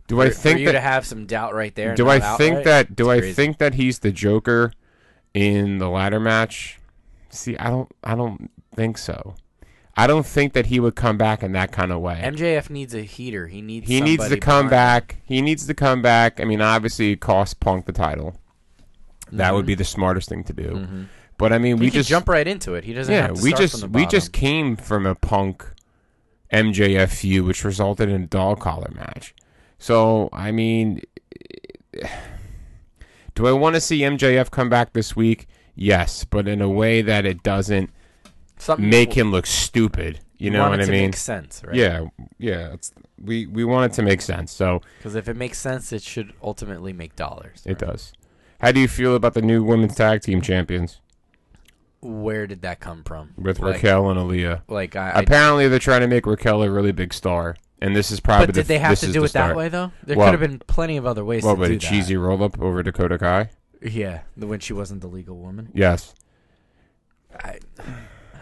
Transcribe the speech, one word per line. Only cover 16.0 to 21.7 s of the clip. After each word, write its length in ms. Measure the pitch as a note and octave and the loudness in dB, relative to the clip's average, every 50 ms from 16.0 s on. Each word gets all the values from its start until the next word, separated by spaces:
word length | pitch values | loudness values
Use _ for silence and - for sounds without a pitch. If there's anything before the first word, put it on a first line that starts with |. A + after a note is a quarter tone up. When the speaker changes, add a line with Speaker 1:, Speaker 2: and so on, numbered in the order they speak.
Speaker 1:
back. 380 | A#2 B2 A#2 A#2 A#2 A2+ - - | 4 4 6 6 6 4 2 0
I 60 | - | -2
mean, 160 | A2 G#2+ G#2 | -2 0 2
obviously, 500 | G#2+ A2 A2+ A2+ G#2+ A2+ - - A2+ G#2 | 2 2 2 2 0 -2 -2 0 0 0
it 80 | G2+ - | 0 -2
costs 340 | - - G2+ F#2+ G2+ G#2 - | 0 2 2 2 2 0 -2
Punk 340 | - - A2 F#2+ F#2 F#2 - | -4 0 0 0 0 -2 -4
the 40 | |
title. 440 | F2+ - F2+ D#2+ D2+ D2 D2 D#2+ F2+ - - _ _ _ _ _ _ _ - - - _ - - - - - - - | -4 -2 -2 -2 -2 -4 -8 -10 -12 -14 -20 _ _ _ _ _ _ _ -20 -20 -20 _ -20 -20 -20 -20 -20 -10 -4
That 200 | G#2+ F#2+ F#2 G2 | 0 0 2 2
would 60 | G2+ F#2+ | 0 0
Speaker 2:
Mm-hmm. 40 | F#2+ | -2
Speaker 1:
be 80 | G2+ | -2
the 80 | F#2 F#2+ | -2 -2
smartest 460 | - - - F#2+ F#2 F#2 F#2 F2+ - | -4 -4 -2 0 0 0 -2 -4 -8
thing 160 | D#2+ D#2+ - | -10 -10 -10
to 80 | - - | -10 -10
do. 100 | - - E2+ | -8 -8 -8
Speaker 2:
Mm-hmm. 340 | E2+ F#2+ F#2+ F#2 F#2+ F#2+ F#2+ F#2+ - - - _ - - | -8 -8 -8 -10 -12 -12 -14 -16 -18 -20 -20 _ -6 -2
Speaker 1:
But, 140 | G#2 A2 | 0 2
I 60 | A2+ A#2 | 2 2
mean, 200 | A#2+ B2 | 2 2